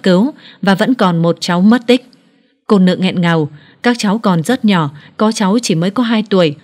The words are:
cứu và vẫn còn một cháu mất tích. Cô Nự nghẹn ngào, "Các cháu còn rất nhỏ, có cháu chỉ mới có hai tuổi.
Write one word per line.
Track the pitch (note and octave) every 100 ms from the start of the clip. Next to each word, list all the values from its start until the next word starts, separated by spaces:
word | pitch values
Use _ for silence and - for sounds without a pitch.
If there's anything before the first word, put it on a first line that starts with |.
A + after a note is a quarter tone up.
cứu | F#3+ F3+ C4 - - -
và | G3 F#3
vẫn | C4
còn | B3+ F#3+ E3+
một | E3+ E3
cháu | - F3
mất | G3+ B3 A#3+
tích. | B3+ - _ _ _ _ _ -
Cô | G3
Nự | F#3 E3
nghẹn | F#3 F3+
ngào, | E3+ E3 D3 - - _
"Các | A#3+ A#3
cháu | G#3 A3
còn | G#3 F3
rất | D3+ B3+ G#3+
nhỏ, | F3+ D3 - - -
có | A3
cháu | A3+ F#3+ A#3
chỉ | A#3+ E3
mới | F3+
có | A3+
hai | A#3 A3 A3
tuổi. | F#3+ D#3+ C#3+